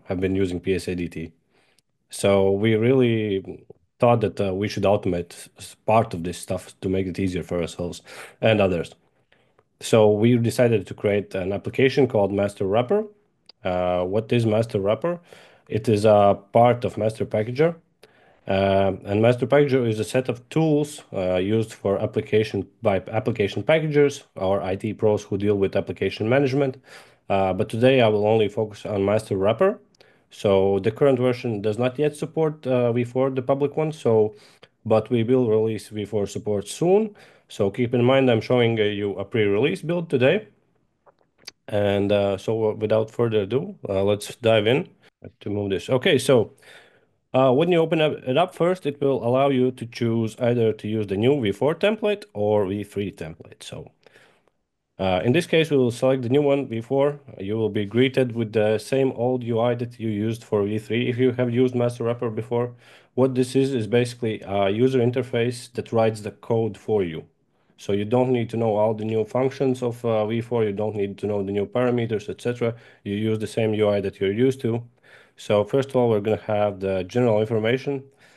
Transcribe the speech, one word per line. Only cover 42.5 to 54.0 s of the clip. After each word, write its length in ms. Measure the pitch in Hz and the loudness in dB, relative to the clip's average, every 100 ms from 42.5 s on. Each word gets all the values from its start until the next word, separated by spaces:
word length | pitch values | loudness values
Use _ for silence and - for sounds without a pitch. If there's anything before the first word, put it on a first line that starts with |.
| 113 107 | -2 -2
without 360 | 104 107 110 110 | -2 0 0 0
further 320 | - 120 107 | -2 0 0
ado, 340 | 98 127 190 190 - | 0 -4 -6 -12 -4
uh, 160 | 98 | 0
let's 320 | 101 104 - - | 0 0 -4 -2
dive 320 | 110 113 104 | 2 4 4
in 220 | 143 190 _ _ _ - _ | 0 -2 _ _ _ -20 _
to 100 | 107 | -8
move 220 | 101 101 | -4 -2
this. 180 | 90 - | -4 -2
Okay, 300 | 127 196 135 | 0 2 2
so, 340 | - 127 98 _ - - _ _ _ _ _ | 4 4 2 _ -20 -20 _ _ _ _ _
uh, 180 | 131 131 | 2 4
when 200 | 127 170 | 4 4
you 80 | 170 | 2
open 220 | 160 165 | 2 2
up, 120 | 151 - 127 | 0 -2 -2
it 120 | 135 | 0
up 160 | 180 | 0
first, 320 | - 170 180 147 | 0 0 0 -4
it 160 | 143 | -2
will 260 | 139 123 117 | -2 0 0
allow 220 | 131 143 | 2 2
you 220 | 131 127 | 2 0
to 140 | 123 120 | -2 -10
choose 480 | - 120 113 110 - | -4 -2 0 -2 -2
either 340 | 120 120 110 | 0 2 0
to 140 | 107 104 | -2 -4
use 200 | 110 101 | -4 -2
the 100 | 98 | 0
new 240 | 120 143 | 2 2
V 100 | 104 | 0
four 220 | - 135 | 0 -2
template 520 | 165 208 220 208 208 - | 0 -2 0 -2 -4 -6
or 340 | 107 104 107 92 | -4 0 2 0
V 160 | 104 | -4
three 280 | 98 101 101 | -8 -8 -8
template. 520 | - 80 78 - - | -8 -14 -14 -20 -20
So, 280 | - 82 78 _ | -18 -16 -18 _